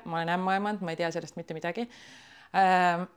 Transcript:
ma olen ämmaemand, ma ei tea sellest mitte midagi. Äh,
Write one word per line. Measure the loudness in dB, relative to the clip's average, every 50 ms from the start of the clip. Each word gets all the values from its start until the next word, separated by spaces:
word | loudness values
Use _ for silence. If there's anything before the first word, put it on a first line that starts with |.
| -4
ma | -4 -4 -2
olen | 0 0 0 0
ämmaemand, | 2 0 0 0 0 -2 -4 -4 -4
ma | -6 -4
ei | -2
tea | -2 -2
sellest | -2 -4 -8 -8 -12
mitte | -14 -10 -10 -10 -6
midagi. | -6 -6 -4 -4 -6 -8 -10 -16 -20 -20 -20 -20 -20 -20 -20 -20 -18 -2 2
Äh, | 4 4 6 6 6 4 4 2 0 -2 -6 -10